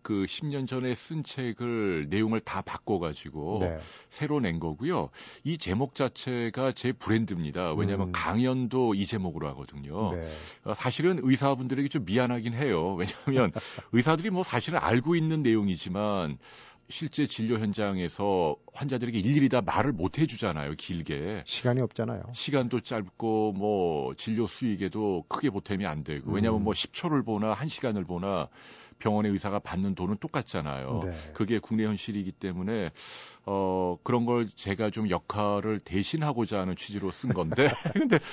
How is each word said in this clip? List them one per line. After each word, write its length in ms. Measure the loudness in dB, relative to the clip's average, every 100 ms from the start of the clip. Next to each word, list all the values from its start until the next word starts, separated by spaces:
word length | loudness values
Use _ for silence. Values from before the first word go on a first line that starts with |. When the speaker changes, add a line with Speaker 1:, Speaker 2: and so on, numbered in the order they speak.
Speaker 1:
그 240 | -2 0 0
십 200 | -2 -4
년 200 | -4 -4
전에 260 | -2 -2 -4
쓴 280 | -4 -6
책을 840 | -6 -4 -4 -2 -2 0 2 0 2
내용을 320 | 2 4 2
다 200 | -2 -6
바꿔가지고 1000 | -6 -6 -2 0 0 -4 -8 -6 -2 0
Speaker 2:
네. 160 | 0 -2 -10 -18 -18
Speaker 1:
새로 320 | -6 -2 0
낸 180 | 0 0
거고요. 520 | -2 -2 -2 -2 -2 -8 -18 -6 -4
이 120 | -2
제목 380 | 0 0 0 0
자체가 800 | -2 -2 -4 -2 -2 0 -2
제 180 | 0 -2
브랜드입니다. 800 | -2 2 2 2 -2 -2 -2 0
왜냐하면 360 | 2 2 0 0
Speaker 2:
음. 20 |
Speaker 1:
강연도 840 | 0 0 2 4 2 0 2 4 2
이 100 | 0
제목으로 420 | -2 -2 -4 -6
하거든요. 600 | -6 -12 -12 -8 -2 -2
Speaker 2:
네. 140 | -2 -6 -10 -12 -10 -6
Speaker 1:
어, 80 |
사실은 460 | -2 -2 0 0 2
의사분들에게 640 | 2 4 4 2 0 -2 0
좀 160 | -2
미안하긴 500 | 2 2 2 0 -2
해요. 420 | -2 2 2 2 0 -2 -4 2
왜냐하면 260 | 4 4 0 -8 -12
<laughs> 180 | 0
의사들이 360 | 4 4 2 2
뭐 140 | -2
사실은 360 | 0 0 0 0
알고 360 | 4 4 4 4
있는 240 | 4 4
내용이지만 960 | 4 6 4 0 -2 0 0 2 0 -4 -10 -20 -20 -20 -16
실제 380 | -8 -4 0 0
진료 320 | 0 0 0
현장에서 960 | 0 0 0 0 -2 -2 2 4 2 0 -8
환자들에게 460 | -8 -4 -2 0 2
일일이 280 | 4 6 6
다 140 | 4
말을 300 | 4 2 2
못 260 | 0 0 2
해주잖아요, 560 | 0 0 -2 -2 -4 -6
길게. 680 | -6 -6 -4 -4 -4 -6 -6
Speaker 2:
시간이 360 | 0 2 2
없잖아요. 420 | 0 -2 -4 -4 -8
Speaker 1:
시간도 480 | -8 0 0 2 -2
짧고, 720 | -2 -4 -6 -4 0 2 2
뭐, 600 | 2 2 2 2 0 -2 -4
진료 320 | -2 0 0
수익에도 760 | 0 -2 0 -2 0 0 0 -2
크게 240 | -2 0
보탬이 340 | -2 -2 -2 -2
안 180 | -4
되고. 280 | -4 -6 -2
왜냐하면 300 | 2 2 4
Speaker 2:
음. 20 |
Speaker 1:
뭐, 100 | 2
십 180 | 0 -2
초를 280 | -4 0 0
보나 300 | 0 0 0
한 160 | 0 -4
시간을 360 | -2 -2 -2 -2
보나 420 | -2 0 0 -2 -8 -20 -20 -20 -4
병원의 340 | 0 2 2
의사가 280 | 0 0 -4
받는 340 | -2 -2 0 0
돈은 220 | -2 -2
똑같잖아요. 840 | -2 -4 -2 -4 -2 -4 -4 -4 -4
Speaker 2:
네. 60 | -6 -8
Speaker 1:
그게 260 | -2 0 0
국내 260 | 0 0 2
현실이기 460 | 0 -4 -4 -4
때문에, 580 | -6 -4 -4 -2 -2 -4 -6 -14 -14 -16 -12 -2
어, 520 | 0 2 2 0 -2
그런 220 | 0 2 4
걸 240 | 2 0 -4
제가 340 | -4 0 0
좀 200 | 0 0
역할을 680 | 0 0 0 2 2 0 -2
대신하고자 800 | -2 -2 0 0 0 0 0 0
하는 160 | -2 -4
취지로 360 | -6 -4 -4
쓴 200 | -2 -2
건데. 340 | 0 2 4 4
<laughs> 260 | 4 0
근데, 240 | 0 4 4 2